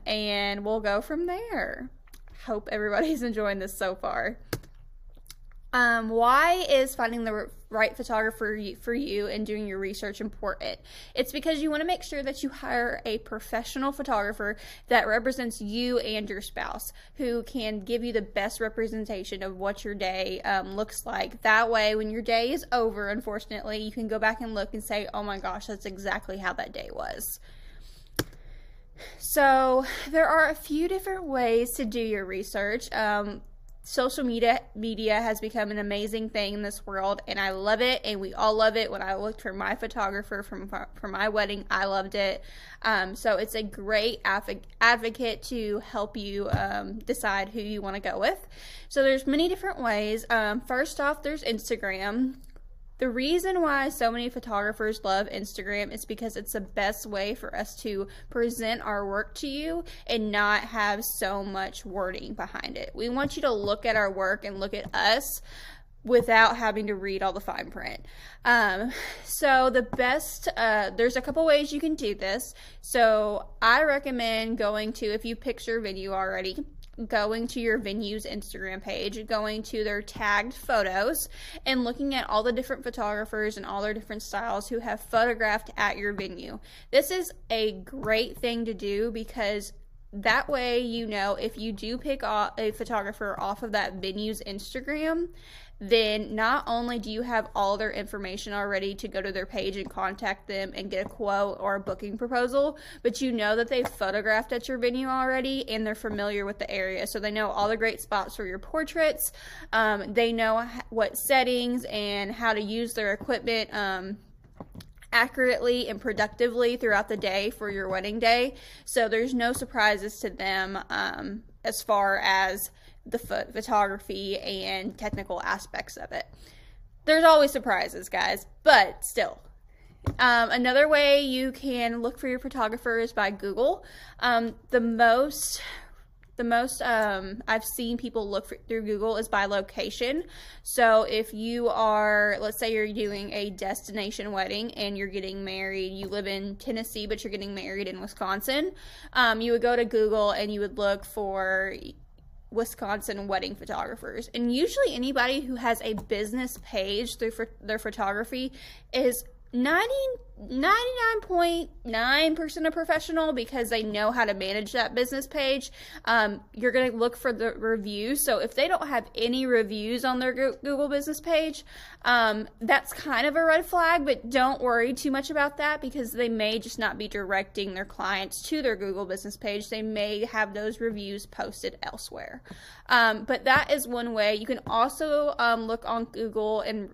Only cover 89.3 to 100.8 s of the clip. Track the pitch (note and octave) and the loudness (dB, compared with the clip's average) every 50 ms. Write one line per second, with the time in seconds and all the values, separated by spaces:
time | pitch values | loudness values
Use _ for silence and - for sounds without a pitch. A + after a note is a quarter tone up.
89.3 | - B3+ G#3+ G3+ G#3+ G#3 G3+ - - - - - - - - - - G3+ G3+ A3+ | -4 -4 -2 -2 -2 -2 -6 -8 -14 -16 -20 -20 -20 -20 -18 -14 -8 0 2 4
90.3 | A3 C4+ - - D4 B3+ B3 B3 A#3+ A#3+ B3 A#3+ A3+ A#3 A3+ G#3+ G#3+ G3+ G3 G3+ | 4 4 4 2 0 0 2 2 2 2 2 0 -2 -2 -2 -2 -2 0 0 0
91.3 | G3+ - - A3+ - - G#3+ A3+ G3+ G3+ A3 A3 A#3+ B3+ - D4+ C4+ C4 A#3 G#3 | 0 0 -2 -4 -4 -4 -6 -6 -6 -6 -6 -6 -6 -4 -4 -4 -4 -2 -2 0
92.3 | G#3+ G#3 G#3 - - - A3+ G#3+ G#3+ - A3+ - A#3 G#3 G3 G3 A3 - G#3+ G3+ | 2 2 0 0 -2 -2 -2 -2 -2 -4 -6 -2 -2 -2 -2 -2 -6 -6 -6 -6
93.3 | - - - G3 G#3 - B3+ A3 G3+ G#3 F#3+ - F#3+ F#3 F#3 F#3+ F#3+ G#3 G#3+ A3 | -4 -4 -4 -4 -4 -4 -4 -2 0 0 0 -2 -4 -6 -6 -4 -4 -4 -4 -4
94.3 | G#3+ G3+ - G3+ G3 G3+ - - - C4 - - D4+ D4+ D#4 D#4+ E4 E4+ F4 E4+ | -4 -6 -8 -10 -10 -10 -10 -8 -10 -8 -6 -4 -4 -2 0 0 0 0 -2 -4
95.3 | - - - - - - - - - - G3+ G3 A#3 A3+ A3 G#3+ G#3+ G#3+ G#3+ G#2+ | -8 -14 -20 -20 -20 -20 -20 -20 -16 -8 0 4 6 6 6 4 2 0 -2 -2
96.3 | G#3 G#3+ A3 A#3 C4+ D4 - A#3+ A#3 A#3 A#3+ A#3+ A#3+ A#3 G3+ G#3+ G#3+ A3 B3 B3 | -2 0 2 2 2 2 0 0 -2 -2 -2 -2 -4 -4 -6 -6 -6 -4 -4 0
97.3 | A#3+ A3 A3 A3 - G3 G3+ G3 G3+ G#3 A3 G#3+ - - G3+ G#3+ - G3+ G3 F#3 | 0 0 0 0 0 0 2 2 2 0 0 -2 -2 -4 -6 -6 -8 -8 -8 -6
98.3 | F#3+ G#3 - G#3 G3+ G3+ G3+ G3+ G3+ F#3+ G3 G3 G3 G3 - G3+ F#3+ F#3+ F#3 G3 | -8 -8 -6 -4 -4 -2 -2 0 -2 -2 -2 -2 -4 -6 -8 -6 -4 -4 -4 -2
99.3 | F#3+ F#3+ G3 - - G#3 F#3+ G3 F#3+ G3+ F#3+ - - - F#3+ F#3+ G3 - A#3 G3 | -4 -4 -6 -4 -4 -4 -2 -2 -2 -4 -6 -6 -4 -4 -4 -4 -4 -2 -4 -4
100.3 | G3+ - - - G3+ G3 G3 F#3+ - - | -4 -4 -6 -6 -4 -4 -4 -4 -6 -8